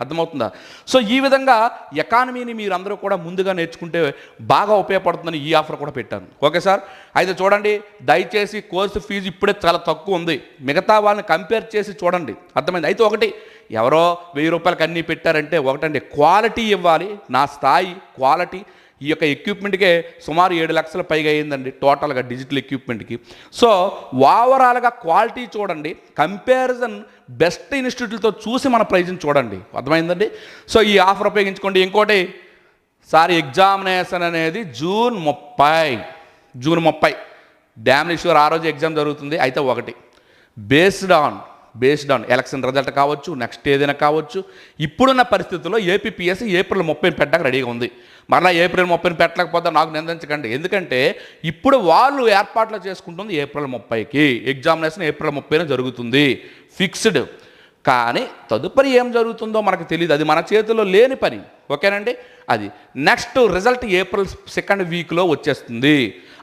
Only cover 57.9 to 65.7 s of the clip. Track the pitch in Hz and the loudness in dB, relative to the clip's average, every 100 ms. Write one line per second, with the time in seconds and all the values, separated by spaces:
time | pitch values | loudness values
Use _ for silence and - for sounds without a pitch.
57.9 | 127 117 151 - - - 113 160 269 269 | 2 2 -2 -6 -10 -4 -4 0 0 4
58.9 | 247 247 233 226 226 220 214 208 185 160 | 2 2 0 -2 -4 -6 -2 0 -2 -2
59.9 | 160 170 147 156 156 170 208 214 226 208 | -4 0 0 2 0 2 0 2 0 2
60.9 | 185 262 262 190 110 - _ - 147 202 | 4 4 2 -4 -4 -12 _ -6 -2 0
61.9 | 202 208 240 - - - 117 101 - - | -2 -4 -8 -12 -14 -4 -4 -4 -12 -16
62.9 | 123 160 233 - 269 226 180 214 247 247 | -2 0 0 0 2 2 2 0 0 0
63.9 | 180 185 202 196 - - - - 196 180 | -2 0 -2 -4 -8 -10 -8 -2 -2 -2
64.9 | 175 160 165 185 139 151 131 - | -6 -4 0 0 0 -2 -4 -6